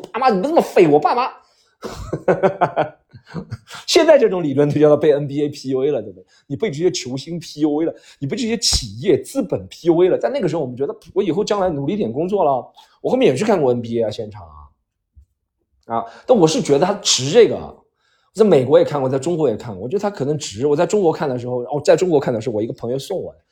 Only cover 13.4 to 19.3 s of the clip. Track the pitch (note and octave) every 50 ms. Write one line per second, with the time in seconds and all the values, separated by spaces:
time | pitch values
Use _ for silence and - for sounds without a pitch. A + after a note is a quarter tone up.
13.4 | G#3+ A#3 G#3 F3 C#3+ B2 B2 A#2+ A2 A2+ A#2 A#2 A2+ G#2+ - - A2 G#2+ G2+ G2+
14.4 | F2 D#2 D2+ D2+ C#2+ C#2 _ _ _ _ _ _ _ _ _ - _ _ _ _
15.4 | _ _ _ _ _ _ _ _ _ - A#2 A2+ - - - - - - B3+ G#3+
16.4 | E3 D#3 - B3+ - - C#3 C#3+ F3 F#3+ G3+ G3 - - - - B2+ C#3 F3+ A#3+
17.4 | G#3+ D3 A2+ F2+ C#2+ - - _ _ _ _ _ _ _ _ _ _ _ - F#3
18.4 | A3 G3+ E3 C3+ B2+ A#2+ D#3 F3 E3 - D3+ C#3+ C3 C3 C#3 C3 C3 E3